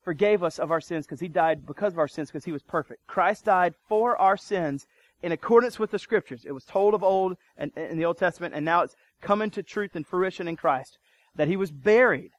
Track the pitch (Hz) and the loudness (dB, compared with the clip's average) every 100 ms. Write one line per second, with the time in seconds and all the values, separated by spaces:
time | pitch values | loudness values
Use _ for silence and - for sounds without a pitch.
0 | - 151 208 208 170 - 156 165 - 165 | -8 0 2 2 0 -4 -2 -2 -2 -8
1 | 147 143 180 170 160 156 - - 208 170 | -8 -10 -4 0 0 0 -6 -4 -4 -2
2 | 147 - 143 151 180 147 _ 165 - 113 | -2 -2 -8 -10 -10 -10 _ -4 -4 -16
3 | - - 180 208 214 185 175 - _ 214 | -6 0 0 0 2 2 2 -2 _ 0
4 | 240 - 190 196 - 196 156 139 _ _ | 2 2 2 2 -2 -2 -2 -4 _ _
5 | _ _ 175 160 - 233 247 - 214 202 | _ _ -6 -6 4 4 4 -4 -6 -6
6 | - 214 - 123 - 135 - 196 202 208 | -2 -2 -2 -16 -12 -14 -4 2 2 4
7 | 190 190 185 180 _ - 151 - 160 160 | 2 2 0 -4 _ -12 -10 -8 -6 -2
8 | 165 165 180 - 175 151 156 175 139 _ | -2 0 -2 -2 -10 -6 0 0 0 _
9 | _ _ - 202 214 208 170 208 202 - | _ _ -2 0 0 -6 -8 -6 -6 -8
10 | 147 180 185 - 175 165 165 131 139 _ | -4 -2 -2 -4 -8 -2 0 -2 -6 _
11 | _ _ _ - 151 190 190 143 135 226 | _ _ _ -2 0 0 -4 -2 4 6
12 | 247 139 87 | 6 2 -6